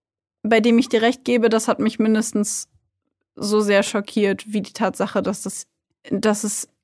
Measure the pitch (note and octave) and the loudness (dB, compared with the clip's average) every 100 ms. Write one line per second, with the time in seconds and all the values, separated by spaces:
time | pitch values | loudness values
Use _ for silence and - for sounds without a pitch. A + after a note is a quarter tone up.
0 | _ _ _ _ G#3+ A3+ A#3 A#3 - A3+ | _ _ _ _ 0 2 4 4 2 2
1 | A3+ B3+ - A#3+ A3+ A3 A3 - A3 - | 2 0 0 2 4 2 0 0 0 0
2 | A3 A3 A3+ G#3 G#3 - - _ _ _ | 2 2 0 -2 -4 -6 -10 _ _ _
3 | _ _ _ - G3+ G#3+ G#3 G3 G3+ G#3+ | _ _ _ -10 -2 0 4 2 2 -4
4 | G#3 A3+ G3+ F#3+ - G#3 F#3+ - F#2+ - | -4 -2 0 -2 -4 -6 -6 -4 -4 -2
5 | F#3+ G#3 - G3+ G3 - - _ _ _ | -4 -2 -4 -6 -8 -10 -14 _ _ _
6 | - G3 G#3+ G#3 G#3 - - _ | -6 -2 0 0 -2 -6 -10 _